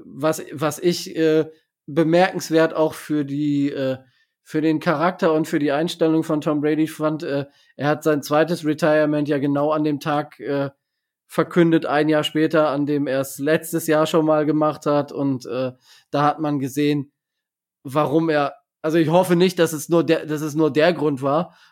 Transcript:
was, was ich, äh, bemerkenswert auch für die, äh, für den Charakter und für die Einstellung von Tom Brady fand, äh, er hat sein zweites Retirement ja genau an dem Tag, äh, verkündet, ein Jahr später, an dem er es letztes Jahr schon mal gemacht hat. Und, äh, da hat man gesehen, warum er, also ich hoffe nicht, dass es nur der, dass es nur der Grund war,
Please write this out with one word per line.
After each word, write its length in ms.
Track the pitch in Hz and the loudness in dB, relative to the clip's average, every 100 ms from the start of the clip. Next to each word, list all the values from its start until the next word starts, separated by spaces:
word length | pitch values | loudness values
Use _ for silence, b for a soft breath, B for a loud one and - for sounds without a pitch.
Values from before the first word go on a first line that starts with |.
| - | -18
was, 360 | 139 156 160 - | -4 -4 -2 -8
was 260 | 147 151 - | -6 -4 -2
ich, 340 | 180 175 - 165 | -2 -2 -6 0
äh, 340 | 160 156 156 B B _ - | 2 2 0 B B _ -6
bemerkenswert 840 | 147 160 170 190 185 - 160 160 | 0 2 4 2 0 0 2 2
auch 200 | 160 156 | 2 -2
für 320 | - - 151 139 | -2 -4 -4 -2
die, 440 | 143 147 143 143 | -4 -2 0 -2
äh, 280 | 139 131 131 b b b b | -2 -4 -6 b b b b
für 200 | _ 156 | _ -2
den 180 | 156 156 | 0 0
Charakter 540 | 175 147 170 180 175 | 0 0 0 0 0
und 160 | 156 156 | 0 0
für 100 | 156 | -2
die 140 | 147 | 0
Einstellung 500 | 143 175 - 160 160 | 0 -2 0 0 0
von 160 | 160 151 | 0 -2
Tom 220 | 151 147 | -2 -2
Brady 260 | 151 156 156 | 0 0 -2
fand, 360 | - 156 151 | -2 -4 -4
äh, 240 | 135 139 139 b b b | -4 -6 -6 b b b
er 120 | 143 | -2
hat 140 | 151 | 0
sein 200 | 160 151 | 0 0
zweites 420 | - 147 160 170 151 | 0 0 0 -2 -4
Retirement 640 | 151 165 151 151 151 147 | 0 2 2 2 0 0
ja 120 | 147 | -2
genau 340 | 143 143 151 | 0 0 0
an 100 | 156 | 0
dem 160 | 151 143 | -2 -2
Tag, 400 | 165 147 147 - | -2 -4 -4 -10
äh, 300 | 117 143 139 _ _ _ _ _ _ | -6 -4 -4 _ _ _ _ _ _
verkündet, 580 | - 160 180 170 160 - | -4 0 4 4 4 2
ein 220 | 143 156 | 0 2
Jahr 160 | 151 | 2
später, 460 | 151 156 156 160 151 | 0 0 2 2 2
an 160 | 143 143 | 0 -2
dem 220 | 147 143 | -2 -2
er 120 | 135 | -2
es 200 | 131 - | -4 -4
letztes 480 | 143 160 165 165 160 | 0 0 0 -4 0
Jahr 180 | 151 156 | 2 2
schon 200 | 170 156 | 2 2
mal 200 | 156 151 | 2 2
gemacht 400 | 151 151 143 151 | 2 0 0 0
hat. 260 | 143 143 | 0 -2
Und, 340 | 131 139 127 - | -4 -4 -4 -6
äh, 280 | 123 127 127 b b b | -6 -6 -8 b b b
da 120 | 143 | 0
hat 160 | 147 147 | 0 0
man 200 | 151 147 | -4 -4
gesehen, 520 | 135 143 147 147 135 _ _ _ _ _ _ _ | -4 -2 0 0 -4 _ _ _ _ _ _ _
warum 460 | 139 143 143 156 165 | -6 -2 0 0 2
er, 240 | 147 139 - _ _ | 0 -2 -6 _ _
also 160 | 156 165 | -2 0
ich 120 | 156 | 4
hoffe 260 | 175 180 175 | 4 4 4
nicht, 240 | 185 180 | 2 2
dass 140 | 160 | 0
es 160 | 151 - | 0 0
nur 160 | 165 147 | 0 2
der, 200 | 160 147 | 0 0
dass 160 | 151 | -6
es 140 | 156 147 | -4 0
nur 160 | 156 | 0
der 220 | 135 165 | 4 2
Grund 280 | 165 151 135 | 2 -2 -2
war, 360 | 135 151 180 b b | 0 0 -2 b b